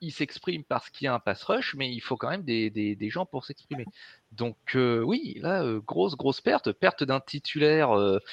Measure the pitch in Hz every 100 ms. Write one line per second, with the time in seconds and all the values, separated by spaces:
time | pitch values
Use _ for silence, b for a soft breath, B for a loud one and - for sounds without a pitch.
0 | 165 - 147 - - 180 143 123 - -
1 | 139 123 - 95 - 202 - 143 135 120
2 | - 123 120 185 160 113 110 107 107 104
3 | 107 170 180 135 - - - 139 120 b
4 | b b _ 110 120 110 - 131 127 117
5 | 117 240 302 - - 190 135 110 104 -
6 | 190 143 135 135 - - - 202 - -
7 | 135 135 - 143 - 151 151 156 143 107
8 | 101 98 B